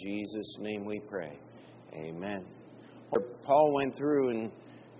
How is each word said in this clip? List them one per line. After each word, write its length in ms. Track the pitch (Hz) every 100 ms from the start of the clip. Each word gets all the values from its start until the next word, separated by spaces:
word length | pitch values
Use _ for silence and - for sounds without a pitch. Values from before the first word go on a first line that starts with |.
Jesus' 560 | 95 104 101 107 101 -
name 260 | 104 107 101
we 140 | 104 -
pray. 260 | 101 80 71 - - - - -
Amen. 520 | 78 78 85 98 101 90 - - - - - - 117 - -
Paul 300 | - 143 151
went 220 | 139 139 113
through 340 | 143 147 131
and 220 | 113 110 - - - - -